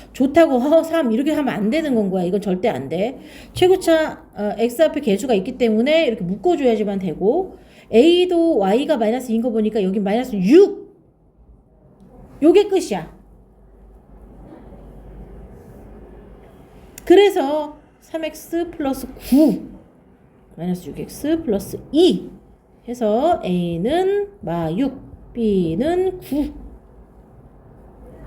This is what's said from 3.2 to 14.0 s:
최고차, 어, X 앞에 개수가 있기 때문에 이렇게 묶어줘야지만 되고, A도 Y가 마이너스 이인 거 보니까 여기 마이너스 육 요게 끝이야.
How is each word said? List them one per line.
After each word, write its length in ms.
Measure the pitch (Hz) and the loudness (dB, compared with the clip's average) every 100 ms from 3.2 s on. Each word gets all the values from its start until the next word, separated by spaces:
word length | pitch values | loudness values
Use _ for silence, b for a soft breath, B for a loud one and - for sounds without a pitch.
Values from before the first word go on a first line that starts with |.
| B B B | B B B
최고차, 720 | - 359 370 359 320 311 - - - | 0 4 4 4 2 2 -6 -16 -8
어, 200 | 208 196 | -6 -2
X 240 | 233 240 | -2 2
앞에 180 | 311 302 | 0 2
개수가 340 | 269 240 269 214 | 0 0 0 -2
있기 220 | 185 - | -2 -2
때문에 500 | 240 214 247 311 311 | 0 2 2 2 2
이렇게 180 | 220 175 | -2 -4
묶어줘야지만 720 | 202 359 339 262 220 208 196 | -2 0 2 2 2 0 -2
되고, 600 | 185 151 185 302 381 B B B B | -4 -2 0 0 -2 B B B B
A도 680 | 214 302 349 359 339 330 294 | 4 6 6 2 2 2 2
Y가 380 | 190 220 285 294 | 2 2 0 0
마이너스 340 | 214 240 254 | 0 -2 -2
이인 100 | 226 | -2
거 100 | 247 | 0
보니까 320 | 220 214 214 | -2 -2 0
여기 180 | 190 196 | -2 -2
마이너스 360 | 196 214 254 208 | -2 -2 -2 -2
육 480 | 180 311 392 - - - _ _ _ _ - - _ _ _ _ - - - - | 6 8 8 4 -14 -20 _ _ _ _ -20 -20 _ _ _ _ -20 -20 -20 2
요게 260 | 285 349 403 | 4 6 4
끝이야. 440 | 381 - 185 160 - - - - _ - - - - | 0 -2 -6 -8 -16 -20 -20 -20 _ -20 -20 -20 -20